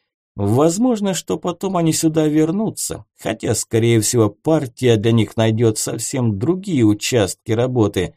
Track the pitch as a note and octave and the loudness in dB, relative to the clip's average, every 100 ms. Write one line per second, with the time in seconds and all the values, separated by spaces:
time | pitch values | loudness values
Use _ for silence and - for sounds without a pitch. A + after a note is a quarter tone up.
0 | _ _ _ - G2+ A#2+ D#3+ F3 B3+ A3 | _ _ _ -6 0 2 2 2 0 0
1 | G3+ E3+ - F3+ F3+ E3+ F#3+ F3 D#3+ D#3 | -2 -4 -6 -4 -4 -6 -4 0 0 2
2 | D#3+ D#3+ D3+ D3+ D#3 F#3+ G#3+ - - - | 0 2 2 2 0 0 -4 -6 -8 -10
3 | - _ A#2 - - A2 - A2+ A#2 A2+ | -14 _ -8 -4 -2 -4 0 0 2 2
4 | G#2+ B2 G#2+ - D#3 D#3 C3 - B2+ A2 | 2 2 2 0 -2 -2 -2 -2 2 2
5 | A2+ A2+ G#2 - A2+ A2 A2+ G#2+ - B2+ | 4 2 0 0 0 2 0 0 -6 -6
6 | - C3+ A#2 G2 C3+ F#3 G3 D3 G#2+ G#2 | -6 -2 -2 -2 -2 -4 -2 2 2 2
7 | - B2 F#2 - - A2 B2+ B2 G2+ G2 | 0 0 0 -4 -4 -2 0 0 0 0
8 | F2 | -4